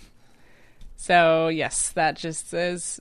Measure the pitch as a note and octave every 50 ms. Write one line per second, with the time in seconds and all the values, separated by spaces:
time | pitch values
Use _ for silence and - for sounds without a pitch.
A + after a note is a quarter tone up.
0 | - - _ - _ - - _ - - - _ - - - - - - - -
1 | - - F3+ F3 E3+ E3 D#3+ D#3+ E3 D#3+ E3 D#3 C3+ A#2+ - - - - - F3+
2 | D#3+ D#3 D3 - - E3 D#3+ - - - - E3+ F3 F3+ F3+ F3 - - - -